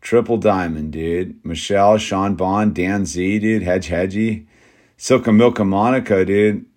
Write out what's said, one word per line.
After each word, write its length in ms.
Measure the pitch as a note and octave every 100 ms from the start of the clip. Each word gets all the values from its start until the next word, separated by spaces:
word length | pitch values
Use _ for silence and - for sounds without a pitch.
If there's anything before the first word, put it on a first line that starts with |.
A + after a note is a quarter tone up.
triple 360 | - A#2 A2 A#2
diamond, 560 | G#2 F#2+ F2 D#2+ D2+
dude. 500 | D#2 E2 F2 F2+ D2+
Michelle, 540 | E2 E2 - G2+ G2+ A2
Sean 380 | A2 G2 G2 F#2
Bond, 400 | F#2 G2 G#2+ F2+
Dan 320 | F2+ G2+ F#2
Z, 320 | F2 F#2 G#2+
dude. 240 | G#2+ A2
Hedge 260 | F2+ F#2 F#2+
Hedgie. 560 | E2+ F#2+ G2 A2 G#2 - _ _ _ _ _
Silka 360 | - B2+ B2+ G#2+
Milka 300 | A#2+ A2+ G2+
Monaco, 580 | F#2+ A2 C3 - G2+
dude. 440 | F#2+ G2+ G#2 G#2 -